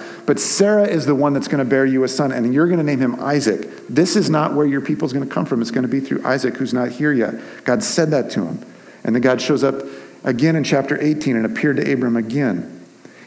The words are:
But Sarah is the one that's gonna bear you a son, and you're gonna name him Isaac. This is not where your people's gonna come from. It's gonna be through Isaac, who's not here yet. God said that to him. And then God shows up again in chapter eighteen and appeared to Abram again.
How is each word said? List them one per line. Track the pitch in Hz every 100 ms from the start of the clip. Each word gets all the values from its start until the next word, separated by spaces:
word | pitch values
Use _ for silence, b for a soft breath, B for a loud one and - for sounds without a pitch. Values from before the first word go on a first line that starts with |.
| B B -
But | 139
Sarah | - - 196 214 202
is | 165 135
the | 139
one | 147
that's | 139 -
gonna | 143 127
bear | 135 135
you | 131
a | 131
son, | - 143
and | 123 117
you're | 135 175
gonna | 175
name | 147 135
him | 127 117
Isaac. | - 147 113 95 - - -
This | 131 180 -
is | 165
not | 156 156
where | 147 147
your | 139
people's | 135 151 156
gonna | 131 139
come | - 175
from. | 127
It's | 117
gonna | 139 127
be | 135
through | 135 135
Isaac, | - 135 131 113
who's | 127
not | 127 123
here | - 151
yet. | 135 110 113 B B -
God | 120
said | 107 - 156
that | 147 117
to | - 85
him. | 82 B B B B
And | -
then | 117
God | 131 127
shows | - 139 135
up | 135 - B B B
again | - 123 156 160
in |
chapter | 165 143 135 147
eighteen | 151 151 139 117
and | 110
appeared | - 151 131
to | -
Abram | 131 123 117
again. | 113 135 135 87 - - - - B B